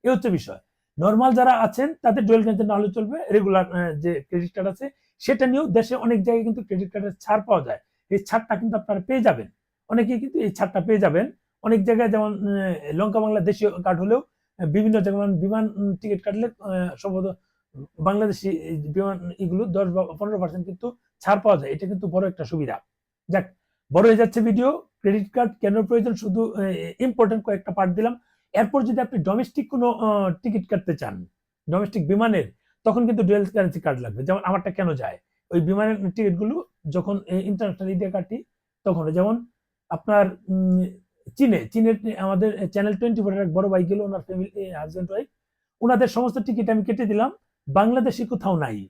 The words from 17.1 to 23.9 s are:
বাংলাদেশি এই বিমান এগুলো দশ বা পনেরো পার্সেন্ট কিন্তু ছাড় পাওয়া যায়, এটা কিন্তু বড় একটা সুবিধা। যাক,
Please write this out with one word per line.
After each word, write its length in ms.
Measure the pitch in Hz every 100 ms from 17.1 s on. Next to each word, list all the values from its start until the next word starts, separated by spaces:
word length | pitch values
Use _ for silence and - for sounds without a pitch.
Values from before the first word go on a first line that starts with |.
| 185 190 185 _ _ _ 135 143 -
বাংলাদেশি 480 | 160 202 214 190 190
এই 280 | 165 160 165
বিমান 540 | 147 156 196 190 175 175
এগুলো 260 | 185 180
দশ 240 | 220 180 190
বা 160 | 180 175 156
পনেরো 200 | 208 208
পার্সেন্ট 280 | 180 175 175
কিন্তু 300 | 180 247 240 _ _
ছাড় 200 | - 208
পাওয়া 200 | 214 190
যায়, 120 | 139
এটা 140 | 156 190
কিন্তু 200 | 190 190
বড় 220 | 180 190
একটা 160 | 180
সুবিধা। 360 | 156 165 139 - _ _ _ _ -
যাক, 260 | 185 - _ _ _ _